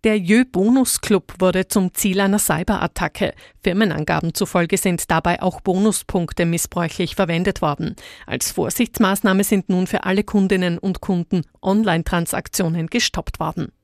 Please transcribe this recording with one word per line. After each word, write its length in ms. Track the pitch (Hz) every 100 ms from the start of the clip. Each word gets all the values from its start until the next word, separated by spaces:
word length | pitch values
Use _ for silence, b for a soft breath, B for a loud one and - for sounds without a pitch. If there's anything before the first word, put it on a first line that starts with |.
Der 120 | 220 214
Jö 280 | 170 220
Bonus 560 | 254 180 202 262 247 -
Club 340 | - 202 - -
wurde 260 | 185 180 185
zum 260 | 214 185
Ziel 280 | - 214 190
einer 180 | 196 202
Cyberattacke. 960 | - 160 185 208 170 - - - 208 B B B
Firmenangaben 680 | 208 180 214 151 151 156 165
zufolge 440 | - 190 180 170 190
sind 340 | 190 170 -
dabei 320 | 165 175 175
auch 180 | 185 -
Bonuspunkte 880 | - 185 214 190 - 185 170 - 170
missbräuchlich 720 | 170 - - 170 - 175 -
verwendet 460 | 185 170 185 -
worden. 340 | 160 143 - - B B
Als 280 | B 127 -
Vorsichtsmaßnahme 920 | - - - 240 - 196 196 208 190
sind 260 | 202 196 -
nun 200 | 180 185
für 160 | -
alle 180 | - 190
Kundinnen 560 | 208 208 190 190 180 170
und 220 | 190 185
Kunden 420 | - 180 170 185 - _
Online-Transaktionen 1300 | 185 202 220 165 160 175 170 - - - 175 170 160
gestoppt 540 | 240 - 196 - -
worden. 320 | 160 156 147 _